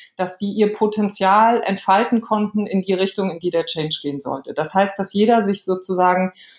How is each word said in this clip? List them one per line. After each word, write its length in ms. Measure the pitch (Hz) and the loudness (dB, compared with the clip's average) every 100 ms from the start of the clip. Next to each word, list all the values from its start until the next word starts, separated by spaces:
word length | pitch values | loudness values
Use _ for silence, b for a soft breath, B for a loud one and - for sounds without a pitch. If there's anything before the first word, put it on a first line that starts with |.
| B - | B -6
dass 220 | 180 - | -6 -4
die 140 | 202 | -4
ihr 200 | 202 208 | 0 0
Potenzial 880 | 208 214 208 208 - 190 208 226 240 | 2 -2 0 -2 0 4 6 6 4
entfalten 600 | 214 196 - 196 233 233 | 0 -2 2 2 2 0
konnten 440 | 226 214 208 208 208 | 0 -2 0 -2 -2
in 140 | 196 | -2
die 140 | 185 | 0
Richtung, 360 | 185 190 - 190 | 0 0 -2 -4
in 80 | 170 | -4
die 120 | 175 | -2
der 160 | 165 165 | -2 -2
Change 320 | 160 160 160 | -4 -4 -4
gehen 200 | 143 143 | -6 -6
sollte. 340 | 135 139 - | -6 -8 -6
Das 180 | 143 156 | -6 -2
heißt, 260 | 190 196 196 | 2 0 0
dass 140 | 190 | -4
jeder 300 | 202 214 233 | 2 4 4
sich 200 | 196 196 | 2 -2
sozusagen, 720 | - 185 185 185 180 180 185 B B | -2 -4 -2 0 2 2 0 B B